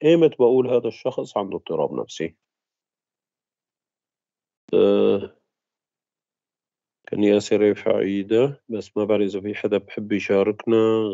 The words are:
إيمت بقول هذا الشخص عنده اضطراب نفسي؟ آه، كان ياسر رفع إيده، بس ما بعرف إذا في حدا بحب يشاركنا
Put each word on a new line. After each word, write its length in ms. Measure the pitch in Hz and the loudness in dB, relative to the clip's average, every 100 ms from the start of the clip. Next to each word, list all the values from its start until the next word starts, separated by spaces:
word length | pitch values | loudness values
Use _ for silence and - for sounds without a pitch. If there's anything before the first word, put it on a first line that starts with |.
إيمت 340 | 151 170 156 - | 2 4 4 4
بقول 280 | 120 127 127 | 2 4 2
هذا 180 | 123 117 | 0 -2
الشخص 500 | - 131 - 135 107 | -6 -8 -6 -6 -6
عنده 180 | 95 85 | -6 -8
اضطراب 380 | - 80 71 | -6 -4 -4
نفسي؟ 420 | 64 55 - 80 - _ _ _ _ _ _ _ _ _ _ _ _ _ _ _ _ _ _ _ _ _ _ - | -4 -8 -8 -10 -10 _ _ _ _ _ _ _ _ _ _ _ _ _ _ _ _ _ _ _ _ _ _ -2
آه، 600 | 95 101 101 101 101 98 _ _ _ _ _ _ _ _ _ _ _ _ _ _ _ _ _ - | 2 4 4 2 0 -4 _ _ _ _ _ _ _ _ _ _ _ _ _ _ _ _ _ -10
كان 180 | - | 0
ياسر 460 | 104 104 - 104 104 | 2 2 2 2 2
رفع 280 | 98 110 101 | 0 -2 -2
إيده، 640 | 101 98 98 110 139 143 - | -2 -4 -2 0 0 -4 -12
بس 280 | 110 92 - | -12 -8 -4
ما 80 | |
بعرف 180 | 104 104 | 0 0
إذا 180 | 101 98 | 0 -4
في 140 | 101 | -8
حدا 240 | 101 104 101 | -6 -2 -2
بحب 340 | 98 - 104 | -4 -10 -4
يشاركنا 640 | 104 - 98 101 104 - 113 110 110 110 | -4 0 0 0 -2 0 2 2 2 -2